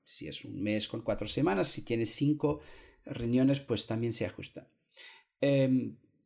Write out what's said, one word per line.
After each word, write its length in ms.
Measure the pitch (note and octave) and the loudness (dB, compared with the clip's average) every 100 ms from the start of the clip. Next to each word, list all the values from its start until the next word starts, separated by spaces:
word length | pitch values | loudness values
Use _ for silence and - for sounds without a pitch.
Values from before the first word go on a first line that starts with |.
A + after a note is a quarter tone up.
si 260 | - - - | -16 -12 -10
es 160 | - | -10
un 180 | A2+ F#2+ | -10 -4
mes 260 | G#2 G#2+ - | -2 0 -2
con 120 | A2+ | -4
cuatro 260 | A2+ G#2 G#2+ | -4 -2 -2
semanas, 420 | - E3 G3 - | 0 2 2 0
si 140 | - | -4
tienes 280 | - A#2 A2+ | -4 -2 0
cinco 500 | - C#3+ D3 D3 - - - - _ - | 2 2 2 0 -2 -8 -20 -20 _ -12
reuniones, 540 | B2 A#2 B2+ C3+ C#3 | -6 0 4 4 2
pues 260 | - A2 - | 0 -2 -2
también 260 | A2+ A#2 | -2 -2
se 140 | A2+ G2 | -2 -4
ajusta. 420 | - - - - _ _ - - - _ _ | -6 -14 -16 -20 _ _ -20 -20 -20 _ _
Em, 560 | C#3+ C#3 C3 B2+ A#2+ - _ _ | 2 4 6 4 2 -8 _ _